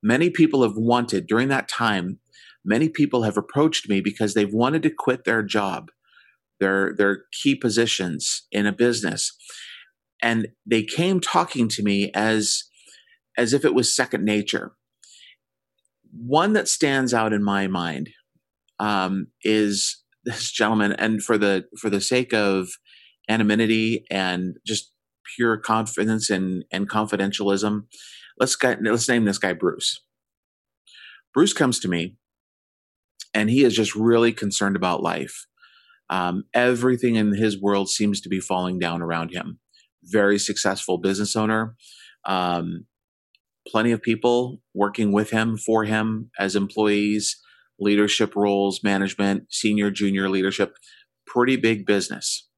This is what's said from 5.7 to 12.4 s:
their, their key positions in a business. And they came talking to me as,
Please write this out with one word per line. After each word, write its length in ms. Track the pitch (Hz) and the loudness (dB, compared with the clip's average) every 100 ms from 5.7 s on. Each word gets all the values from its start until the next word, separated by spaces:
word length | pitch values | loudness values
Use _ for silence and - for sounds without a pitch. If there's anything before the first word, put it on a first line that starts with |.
| 80 - _ _ _ _ _ _ _ | -6 -10 _ _ _ _ _ _ _
their, 360 | 98 98 98 - | 0 2 0 2
their 280 | 101 98 _ | 0 0 _
key 200 | - 139 | -2 0
positions 960 | 139 123 107 117 - 92 76 - - _ | 0 0 2 0 0 -4 -4 -4 -6 _
in 140 | 104 104 | -2 -2
a 60 | |
business. 640 | 95 120 117 101 - - - - - - - - _ _ _ | 2 0 2 -4 -4 -6 -8 -20 -20 -18 -20 -20 _ _ _
And 240 | 117 113 107 _ - | 0 0 -2 _ 0
they 180 | 113 | 0
came 360 | 110 - 175 190 | 0 0 0 0
talking 480 | - 175 175 131 113 | 0 0 0 0 -2
to 160 | - | 0
me 280 | 104 98 101 95 | 0 0 0 0
as, 480 | 110 110 | 0 2